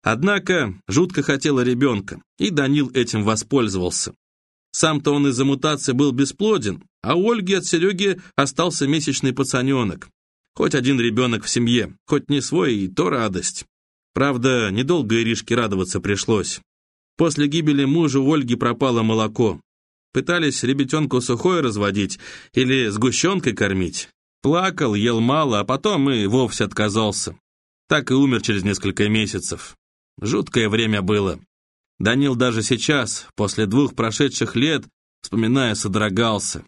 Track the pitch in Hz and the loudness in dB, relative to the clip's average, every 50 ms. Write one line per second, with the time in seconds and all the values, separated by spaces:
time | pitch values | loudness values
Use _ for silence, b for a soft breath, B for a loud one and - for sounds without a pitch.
0 | _ 101 113 117 151 202 208 196 190 - 185 170 135 104 90 - _ - - 147 | _ -2 0 0 0 0 0 0 0 0 0 0 0 -4 -6 -10 _ -2 0 0
1 | 185 180 185 156 139 - 143 135 - 156 139 127 123 127 123 120 139 135 117 101 | 0 2 0 -4 -2 -2 -2 -2 0 0 0 2 2 0 0 2 2 0 0 -2
2 | 95 101 - - _ _ _ _ - 208 175 147 139 131 143 147 139 113 - 131 | -6 -8 -14 -16 _ _ _ _ -4 -2 0 0 2 2 2 2 0 0 0 -2
3 | 120 117 - 107 101 107 110 110 - - 139 135 117 104 95 92 90 90 87 - | -2 0 0 0 0 0 0 -2 -2 0 0 0 0 0 0 -2 -2 -2 -2 -4
4 | - - - _ _ _ _ _ _ _ _ _ _ _ - - - 160 156 143 | -6 -8 -10 _ _ _ _ _ _ _ _ _ _ _ -2 0 0 0 0 0
5 | - 147 143 143 143 139 123 120 135 139 139 135 - 156 151 135 - - 123 127 | 0 0 0 2 2 0 2 2 0 0 0 0 -2 -2 -2 -2 -2 -2 0 2
6 | 147 143 123 127 139 135 - - 196 220 214 165 110 101 87 - - _ _ _ | 2 2 2 0 -2 -2 -2 -2 0 0 0 0 -2 -4 -6 -8 -14 _ _ _
7 | - 107 151 175 190 226 240 220 185 180 196 185 185 - - 165 170 196 202 175 | -4 -2 0 0 2 2 0 0 0 0 -2 -2 0 -2 0 2 2 0 0 0
8 | 202 196 175 185 B B B - 139 135 135 - 170 180 151 - 147 135 151 156 | -2 -2 -2 -4 B B B -2 -2 -2 -2 -2 -2 -2 -2 -2 0 0 0 0
9 | 147 - 135 - - 135 123 131 135 - - 127 123 135 139 131 117 98 85 - | 0 -2 -2 0 -2 -2 0 -2 -4 -2 0 0 0 0 0 0 0 -2 -4 -6
10 | - - _ _ _ _ _ _ _ _ _ - 151 151 147 139 123 131 139 123 | -14 -20 _ _ _ _ _ _ _ _ _ -2 0 0 2 2 2 2 2 2
11 | 117 117 107 120 127 123 113 104 - - - 120 120 117 120 117 101 78 - _ | 0 0 0 0 0 0 0 -4 -4 -4 -2 0 2 2 2 0 0 -2 -10 _
12 | _ - 151 143 - - 143 139 127 - - 175 180 143 117 101 95 92 95 - | _ -2 -2 -2 0 0 -2 -2 -2 -2 -2 0 0 0 0 0 -2 -4 -2 -2
13 | 175 185 - 123 113 107 92 90 80 - - - - _ _ _ _ _ _ _ | -2 0 0 -2 -2 -2 -4 -4 -6 -6 -8 -8 -16 _ _ _ _ _ _ _
14 | _ _ _ - 135 143 135 120 117 131 127 120 110 98 95 110 131 139 175 170 | _ _ _ 0 0 0 0 0 2 2 2 2 0 0 0 -2 0 0 0 0
15 | 131 104 113 117 117 113 113 - - - 117 120 117 107 101 92 92 - - 95 | 2 0 0 0 2 0 -2 -4 -2 -2 0 0 0 0 0 -2 -2 -2 -4 -4
16 | - 98 101 98 - - 113 101 85 - - - _ _ _ _ _ _ _ _ | -2 -2 -2 -2 0 0 0 0 0 -4 -8 -12 _ _ _ _ _ _ _ _
17 | _ _ _ - 170 165 143 143 147 143 147 170 156 151 143 139 139 135 143 170 | _ _ _ 0 0 2 2 0 0 0 0 0 2 2 2 2 2 2 2 2
18 | 165 147 127 139 135 139 160 151 131 117 120 - 120 120 117 113 139 131 120 117 | 2 2 2 2 2 2 2 2 2 0 0 0 0 -2 0 0 0 2 2 2
19 | 110 110 110 110 110 107 107 - 117 107 85 73 _ _ _ _ _ _ _ _ | 2 2 2 2 0 -2 0 2 2 2 0 -4 _ _ _ _ _ _ _ _
20 | _ _ - 135 127 - 175 175 160 143 135 - - 123 139 139 139 127 - 156 | _ _ -4 -4 0 0 0 0 0 0 -2 -2 -2 0 0 0 0 0 0 0
21 | 151 143 135 123 120 - 120 117 - 180 185 170 143 120 104 104 104 101 98 104 | 0 0 0 -2 0 0 -4 0 2 2 2 2 0 -2 0 0 -2 0 0 0
22 | 98 92 - B B B B B B B B 123 131 127 135 135 123 107 101 107 | -2 -2 -4 B B B B B B B B 0 2 2 2 2 0 0 0 2
23 | 113 127 - - - 175 196 180 - 131 101 - 107 98 98 95 92 80 - - | 0 2 2 2 0 2 0 2 0 -2 0 0 0 0 2 0 -2 -2 -4 -8
24 | - - _ _ _ _ _ _ - 135 156 175 185 190 185 175 151 117 104 104 | -12 -12 _ _ _ _ _ _ 0 0 2 2 0 -2 -2 0 0 0 2 2
25 | 107 120 117 113 113 123 139 156 156 135 110 101 101 - 131 131 - - 208 143 | 2 2 2 2 2 2 2 2 2 2 0 0 0 -2 -4 -2 0 0 2 2
26 | 139 139 135 113 101 98 110 131 127 110 - - 110 98 - - 107 104 98 110 | 2 2 2 2 2 2 4 4 2 2 0 -2 -2 -2 0 0 0 2 2 2
27 | 110 104 98 - - - 80 - _ _ _ _ _ _ _ _ _ _ 156 151 | 0 0 0 -2 -6 -8 -10 -14 _ _ _ _ _ _ _ _ _ _ -2 -2
28 | 117 - 127 135 143 135 123 110 98 - 107 98 87 104 98 - - 101 92 - | 2 2 4 4 4 4 2 2 0 0 -2 0 0 0 -2 0 -2 -2 0 0
29 | 104 104 107 110 107 98 - 95 - - 85 - - - - _ _ _ _ _ | 0 2 2 0 0 -2 -4 -6 -6 -6 -8 -10 -12 -18 -20 _ _ _ _ _
30 | _ _ _ - - 107 156 208 165 - - 120 113 104 104 110 113 110 107 101 | _ _ _ -8 -4 -2 -2 -2 -2 0 0 0 0 2 0 0 0 0 0 0
31 | 95 92 107 104 98 92 80 - - _ _ _ _ _ _ _ _ _ _ _ | 0 0 0 0 0 -2 -4 -6 -12 _ _ _ _ _ _ _ _ _ _ _
32 | - 107 120 135 143 139 127 117 127 123 110 113 107 - 127 113 - - 151 139 | 0 0 2 2 2 2 2 2 2 2 2 0 0 0 0 0 2 0 0 0
33 | 120 110 - - - - _ - 104 98 - - 110 95 107 135 147 - - - | 0 -4 -6 -10 -12 -14 _ -2 -2 -2 0 -2 0 2 4 2 2 2 0 -2
34 | 113 113 107 - 147 131 127 - 120 110 - 117 135 160 160 127 - - _ _ | -4 -4 0 0 0 0 0 -2 -4 -2 0 0 0 0 0 -2 -4 -10 _ _
35 | _ _ _ _ - - - 113 113 110 127 139 131 117 104 104 - 104 92 107 | _ _ _ _ -12 -4 -2 -2 0 2 2 2 2 0 -2 -2 -4 -2 0 0
36 | 107 107 92 110 117 113 107 98 - - - 76 - | 0 0 0 0 0 0 0 -2 -4 -6 -8 -10 -14